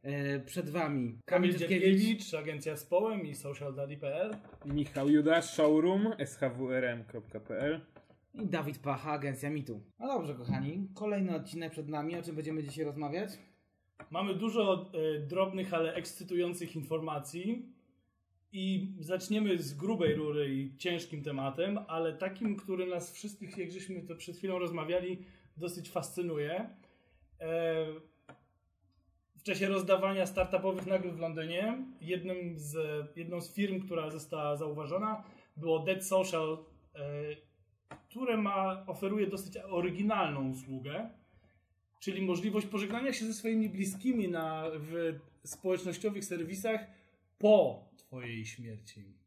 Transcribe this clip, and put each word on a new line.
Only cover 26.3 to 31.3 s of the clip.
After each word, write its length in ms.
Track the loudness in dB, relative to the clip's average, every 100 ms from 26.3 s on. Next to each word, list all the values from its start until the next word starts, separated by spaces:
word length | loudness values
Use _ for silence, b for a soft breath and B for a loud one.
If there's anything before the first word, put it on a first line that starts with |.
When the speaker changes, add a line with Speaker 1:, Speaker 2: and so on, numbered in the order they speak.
| 0 0 -2 -4 -10 b b b b b -10
Speaker 2:
E, 460 | -2 2 2 2 0 -4 -14 _ -20 -20 _ _ _ _ _ _ _ _ _ -12
w 60 |
czasie 240 | -2 2 4
rozdawania 580 | 2 6 6 6 2 0
startupowych 600 | 2 2 2 2 0 0
nagród 300 | 0 0 -4
w 40 |
Londynie 580 | -4